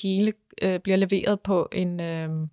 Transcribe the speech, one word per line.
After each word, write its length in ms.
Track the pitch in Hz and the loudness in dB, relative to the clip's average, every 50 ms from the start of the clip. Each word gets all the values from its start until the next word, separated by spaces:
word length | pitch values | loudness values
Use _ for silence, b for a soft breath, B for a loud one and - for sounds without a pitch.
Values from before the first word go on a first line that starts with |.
| - | 0
hele, 300 | 190 190 190 214 220 208 _ _ _ _ - | 0 0 2 2 0 0 _ _ _ _ -2
øh, 180 | 190 190 185 180 | -2 0 0 0
bliver 180 | - 190 190 | 0 2 2
leveret 440 | 190 196 185 196 185 - 202 208 202 | 2 2 2 2 2 2 2 0 0
på 280 | - 196 196 170 - - | 0 0 2 2 0 0
en... 280 | - 185 180 175 175 175 | -2 -2 -2 -2 -2 -4
Øh, 300 | 170 165 165 160 160 160 160 160 156 156 | -4 -4 -4 -4 -4 -4 -4 -4 -4 -6